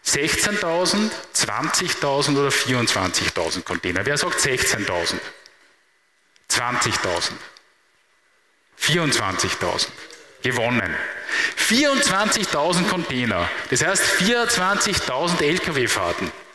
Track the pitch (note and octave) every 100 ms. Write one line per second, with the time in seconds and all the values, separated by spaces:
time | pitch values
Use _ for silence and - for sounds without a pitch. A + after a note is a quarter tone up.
0 | - C#3 D3+ C#3+ G#3 G#3 F3 E3 F3+ G3+
1 | G#3+ - - - - G#2+ D3+ - F3+ -
2 | C#3+ C#3 C#3+ C#3+ C#3 C3 B2 B2+ A#2 -
3 | F#2 - F2+ - D#2+ F2 - F2+ F2+ F2
4 | A#2 C#3+ F3+ - C#3+ B2+ - A2 F#2+ F2+
5 | E2 - - - - _ _ _ _ _
6 | _ _ _ _ _ - B2 B2 A#2+ G#2
7 | G2 F2 - - - - _ _ _ _
8 | _ _ _ _ _ _ _ - - E3
9 | D#3 B2 G2+ F2+ F#2+ - F2 - - -
10 | - - - - B2+ A#2+ A#2 B2 F#2 -
11 | - - - - - - - A3+ D4 C4+
12 | E3+ F#3+ G#3+ A3 F#3+ D#3 D#3 F3 F3+ F#3
13 | E3 B2+ A#2+ F#2 E2+ - - B2+ D#3 G3
14 | - - F#3 A#3+ A#3 - F#3 G3+ G#3+ F3
15 | - C3 E3+ E3+ D3 E3+ - C#3+ A#2+ -
16 | F2 F2 F2 - -